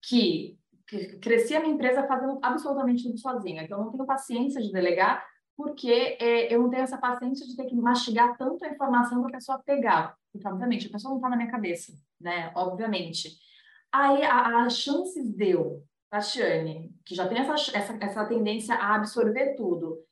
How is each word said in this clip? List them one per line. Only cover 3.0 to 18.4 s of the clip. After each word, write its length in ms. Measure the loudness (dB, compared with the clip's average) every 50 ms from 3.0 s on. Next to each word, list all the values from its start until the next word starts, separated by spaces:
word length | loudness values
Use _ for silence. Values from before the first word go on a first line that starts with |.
| 0
tudo 120 | -4 -8
sozinha, 480 | -6 -6 -6 -6 -4 -6 -6 -8 -8 -10
que 80 | -8 -6
eu 60 | -6
não 140 | -6 -6 -6
tenho 120 | -8 -2
paciência 560 | -2 -2 -2 -2 -4 -2 -2 0 0 -2 -2
de 120 | -4 -2 0
delegar, 520 | 0 2 2 2 4 2 2 2 0 -4 -14 _ _ _ _ _ -10
porque, 560 | -8 -8 -8 -6 2 2 4 4 4 0 -2 0
é, 340 | 2 4 4 4 4 4 4
eu 100 | 4 4
não 80 | 4
tenho 140 | 2 0 -2
essa 120 | -2 -2
paciência 500 | -2 -2 -2 -2 -2 -2 -4 -4 -4 -6
de 80 | -12 -10
ter 120 | -8 -8
que 100 | -2 -2
mastigar 580 | 2 4 4 4 4 2 0 4 4 4 4 4 0
tanto 260 | -4 -4 -4 -4 -6
a 40 | -8
informação 500 | -4 -2 0 2 4 4 4 4 2 0
pra 120 | -2 -2 -4
pessoa 260 | -10 -6 -6 -6 -6
pegar, 580 | 0 0 0 2 4 4 4 4 2 0 -6 _ _ _ _
porque, 160 | -10 -8 -6
obviamente, 380 | -6 -4 -2 0 -2 -2 -2
a 40 | -6
pessoa 220 | -10 -10 -8 -6 -6
não 80 | -4
tá 80 | -2 -2
na 80 | -2
minha 140 | 0 -2 -2
cabeça, 420 | -4 -4 -4 -4 -4 -6 -8 -14 -20 -20 _ _ _ _
né? 320 | -8 -6 -6 -4 -6 -6 -4
Obviamente. 840 | -4 -4 -4 -4 -4 -4 -4 -2 -4 -4 -6 -8 -8 -8 -10 -12 _ _ _ _ _ _ _ _ _ _ _ 0
Aí, 300 | 2 4 6 4 4 4
a, 420 | 4 4 4 4 4 4 4 4
as 140 | 4 2 -2
chances 520 | -2 0 0 0 0 -2 -6 -6 -4 -4
de 200 | -2 0 2 4
eu, 340 | 4 4 2 0 -4 -8 -14 _ _ _ _ _
Tatiane, 840 | -4 -4 -2 -2 -2 0 0 2 2 0 0 -4 -6 -8 -12 -16 -18 _ _
que 100 | -12 -6
já 140 | -4 -2 -2
tem 120 | 0 0
essa, 360 | 0 0 0 -2 -2 0 -2
essa, 220 | -2 -2 -2 -6 -6
essa 240 | -6 -6 -4 -4 -2
tendência 500 | 0 0 0